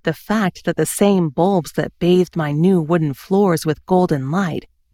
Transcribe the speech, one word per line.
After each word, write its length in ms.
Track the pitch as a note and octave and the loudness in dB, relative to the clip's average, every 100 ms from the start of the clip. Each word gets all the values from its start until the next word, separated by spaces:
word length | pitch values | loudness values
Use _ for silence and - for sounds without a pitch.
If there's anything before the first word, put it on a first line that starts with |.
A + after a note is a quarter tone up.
the 100 | E3 | -6
fact 520 | D3+ - G#3+ F#3 - - | -8 -4 -2 -2 -4 -6
that 120 | E3 | -4
the 80 | D#3 | -4
same 440 | - G3+ F#3+ D#3+ | 0 2 2 0
bulbs 420 | D3 F#3 F#3+ C#3+ | 0 0 0 -2
that 240 | - D3 - | -6 -6 -2
bathed 380 | E3+ F3+ F3 E3+ | 2 2 2 -2
my 160 | D3 | -4
new 280 | D3 F3+ F3+ | 0 2 2
wooden 360 | D3+ F3 D#3 C3+ | 0 0 0 -4
floors 500 | - G3 G3+ D#3+ D#3 | -2 0 2 0 -2
with 180 | D3 - | -6 0
golden 420 | F#3 F3+ D3 C3 | 0 2 -2 -2
light 380 | F3 F3+ - - _ _ | -4 -4 -6 -14 _ _